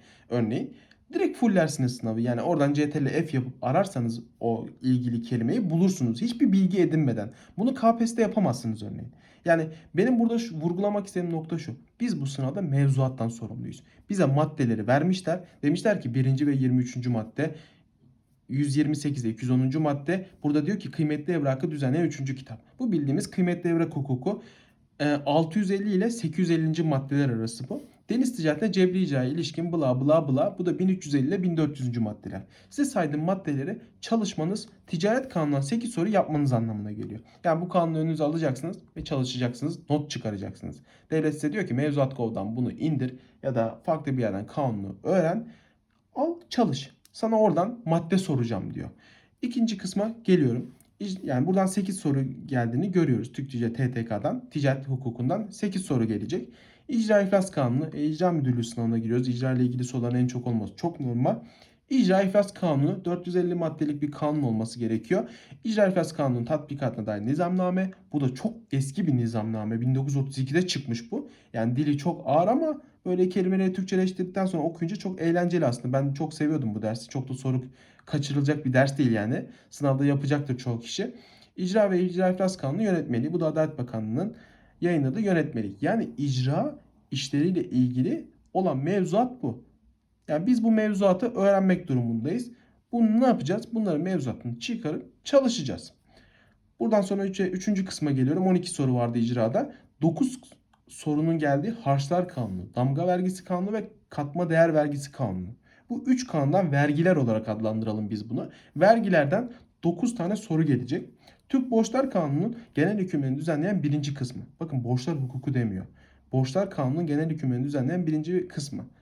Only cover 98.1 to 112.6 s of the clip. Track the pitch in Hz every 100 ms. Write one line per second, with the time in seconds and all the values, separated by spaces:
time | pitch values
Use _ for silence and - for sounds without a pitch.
98.1 | 131 127 175 185 180 - - 131 123 117
99.1 | 120 117 123 113 185 285 - _ - 165
100.1 | 160 254 - - - _ _ _ - 151
101.1 | 147 165 165 147 139 202 226 139 139 -
102.1 | 175 180 135 110 92 92 120 131 139 180
103.1 | 180 185 185 - 180 196 214 202 - -
104.1 | - 143 170 170 165 165 156 147 143 -
105.1 | - 113 92 90 - _ _ - 240 -
106.1 | 254 - 156 139 185 170 139 143 147 175
107.1 | 165 117 110 110 107 110 110 113 107 104
108.1 | 107 90 113 - - - 143 190 233 196
109.1 | 165 139 196 247 - _ _ 170 170 254
110.1 | - 175 208 - 160 151 123 120 175 -
111.1 | - - _ - 262 254 226 220 254 277
112.1 | 190 151 143 226 -